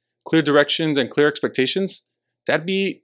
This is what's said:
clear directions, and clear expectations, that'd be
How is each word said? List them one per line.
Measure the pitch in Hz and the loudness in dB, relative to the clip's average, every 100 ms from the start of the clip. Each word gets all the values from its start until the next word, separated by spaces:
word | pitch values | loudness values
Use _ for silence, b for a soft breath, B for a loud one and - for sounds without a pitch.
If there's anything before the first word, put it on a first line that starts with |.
| _ _ - | _ _ 0
clear | 160 | 2
directions, | 147 143 147 - 160 139 | 4 4 2 0 -2 -2
and | 123 | -2
clear | - 147 | 0 0
expectations, | 147 120 - 131 190 190 - _ _ _ _ - | 0 -4 -2 -2 -2 -4 -8 _ _ _ _ -4
that'd | 151 170 | -4 -2
be | 190 196 - | -2 -2 -4